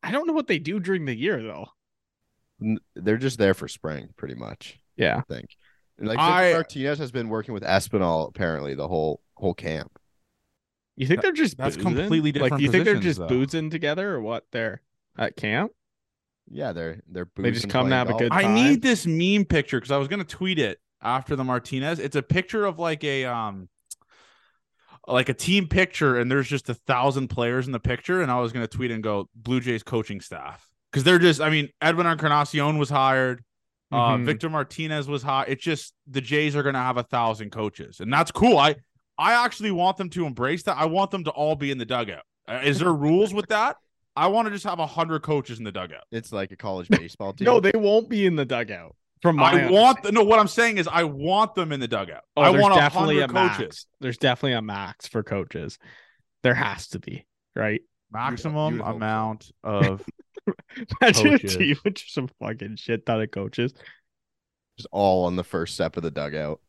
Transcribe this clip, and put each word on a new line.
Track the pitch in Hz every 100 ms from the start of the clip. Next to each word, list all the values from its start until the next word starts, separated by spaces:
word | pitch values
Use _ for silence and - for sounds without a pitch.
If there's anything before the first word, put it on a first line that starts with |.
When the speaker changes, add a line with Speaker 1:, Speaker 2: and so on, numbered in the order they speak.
Speaker 1:
I | 180
don't | 247 330
know |
what | 320 -
they | 170
do | 139 202
during | 175 190 147
the | 113
year, | 156 165
though. | 110 76 95 _ _ _ _ _ _ _ _ _
Speaker 2:
N-, | 107 110 _ -
they're | 90 113
just | 135 117
there | 101
for | 92 69
spring, | - 78 73 - _
pretty | 69 60
much. | 55 - - - _ -
Speaker 1:
Yeah. | 85 -
Speaker 2:
I | -
think. | 60 - _ _ _ _ _
And, | 107
like, | 110
Speaker 3:
I | 165 180
Speaker 2:
Victor | 180 165
Martinez | 165 143 135 147
has | 147
been | 123 117
working | 110 107
with | 107
Espinal, | 98 95 - 104 90 80 78
apparently, | - 92 80 71 67
the | 73
whole, | 87 78 73 _ _
whole | 95
camp. | 87 85 80 - _ _ _ _ _ _ _ _ _ _ -
Speaker 1:
You | 131
think | 175
Speaker 3:
That, | 381
Speaker 1:
they're |
just | 311 277 -
Speaker 3:
that's | 135 -
Speaker 1:
boozing? | 104 151
Speaker 3:
completely | 190 165 151
Speaker 1:
Like, | 143
Speaker 3:
different | 131 139
Speaker 1:
you | 139
think | 185 185
they're | 202
Speaker 3:
positions, | 175 139
Speaker 1:
just |
Speaker 3:
though. | 85
Speaker 1:
boozing | 127 139 165 156
together | 160 147 156 202
or | 160
what? | 110 117 _
They're | 123 113 98 _ _ _ -
at | 110 -
camp? | 110 113 202 _ _ _ _ _ _ _ _
Speaker 2:
Yeah, | - 139
they're, | 85 82 87 -
they're | 90 87 -
Speaker 1:
They | 107
just | 117 101
Speaker 2:
boozing, |
Speaker 1:
come | 127 127
to |
Speaker 2:
playing | 127
Speaker 1:
have | 120
a |
Speaker 2:
golf. | 113
Speaker 1:
good | 120
Speaker 3:
I | 175
Speaker 1:
time? | 196
Speaker 3:
need | 214 262 277
this | 254 226 170
meme | 160 180 208 190
picture | 160 139 131
'cause | 110
I | 139
was | 139
gonna | 202
tweet | 175 - 185 175
it | 117 87 _ _
after | - 127 135 143
the |
Martinez. | 131 123 120 131 139 165
It's | 139 143
a |
picture | 127 180 185 220 208
of, | 160
like, | 170 156
a, | 151 139 127
um, | 120 110 98 92 _ _ - _ _ _ _ _ _ _ _ _ - -
like, | 127 127
a |
team | 127 - 196 175
picture, | 185 185 - 147 123
and | 120
there's | 139 123
just | 139 -
a |
thousand | 120 - 123 135 135 131
players | - 120 127 131
in |
the | 123
picture, | - 123 - 180
and | 156
I | 123
was | 117
gonna | 120 113
tweet | - 123
and | 113
go, | 107 101 92 -
"Blue | 113 127
Jays | 120 127
coaching | - 117 107 101
staff." | - 82 69 - _ _ _
'Cause | 139
they're | 135 180
just, | 175 147
I | 156
mean, | 156 143 _
Edwin | 156 165 175
Encarnacion | 160 156 147 147 151 143 156
was | 143
hired. | 143 135 131 131 120 - _ _ _ _
Uh, | 117 120 113
Speaker 1:
Mm-hmm. | 120
Speaker 3:
Victor | 110 165
Martinez | 156 139 - 160 151 139
was | 143
hot. | 135 135 135
It's | 135
just | - 151 - _ -
the | 135
Jays | 120 147 151 143
are |
gonna | 143 135
have | 127 123
a |
thousand | 120 127 117 110 104
coaches, | 110 107 - - -
and | 101
that's | 139 165
cool. | - 233 185
I, | 143 147 _ _ _ -
I | 165 240 240
actually | - 208
want | 180 180 185
them | 185
to | 170 160
embrace | 120 123 170
that. | - 139
I | 160
want | 170 196
them | 196 160
to |
all | - 151 156
be | 143
in | 135
the | 113
dugout. | 123 110 80 - _ -
Uh, | 123
is | 139 135
there | 175
rules | 160 147 170 208
with | 202 202
that? | 214 240 - _ _ _ -
I | 165
wanna | 208 226
just | 202 202
have | 175
a | 151
hundred | 160 165 156
coaches | 156 147 127 113
in |
the | 110
dugout. | 95 90 73 -
Speaker 2:
It's | 113 110
like | 104 95
a | 95
college | 107 95 90
baseball | 98 82 - 98
Speaker 1:
<laughs> |
Speaker 2:
team. | 113 202
Speaker 1:
No, | 240
they | 190 226
won't | 208 220 233
be | 226 190
in | 160
the |
dugout. | 131 123 113 95 82 - _ _ 175
From | 156
my |
Speaker 3:
I | 165 175 131
want | 190 240 262
Speaker 1:
understanding. |
Speaker 3:
the, | 202
no, | 214
what | 208 220
I'm | 208
saying | - 233 208
is | 165
I | 160
want | 165 139 151 196 214 -
them | 165
in | 143
the | 120
dugout. | 113 95 73 - -
Speaker 1:
Oh, |
Speaker 3:
I | 147
Speaker 1:
there's | 185
Speaker 3:
want | 202
a | 185
Speaker 1:
definitely | 147 160 185 147
Speaker 3:
hundred | 139 185
Speaker 1:
a | 185
Speaker 3:
coaches. | 101
Speaker 1:
max. | 101 - - _
There's | 135 120
definitely | 139 123 139
a | 120
max | 107 101 95 - -
for | 117
coaches. | 101 101 90 - - - - - _ _ _ _
There | 127
has | 120 120 98 -
to | -
be, | - - - _ _ -
right? | 110 107 _ _ _
Speaker 3:
Maximum | 107 127 120 156 151 156 120
Speaker 2:
You |
would | -
hope |
so. | 113
Speaker 3:
amount | 110 110 110 110 - _
of | - 101 98 95 - - - - -
Speaker 1:
<laughs> | - - - 240 -
Imagine | 247 - 220
a |
Speaker 3:
coaches. | 285 98 92
Speaker 1:
team | - 143
with | 208 196
just | - -
a | 127 _
fucking | - 113 101 110
shit | - 113 -
ton | 113
of | 110
coaches. | 101 95 - 123 - - - _ _ _ _ _ _ _ _
Speaker 2:
Just | 107
all | 98 101 92 90
on | 90
the |
first | 87 92 85
step | - 80 -
of |
the | 80
dugout. | 71 73 76 76 78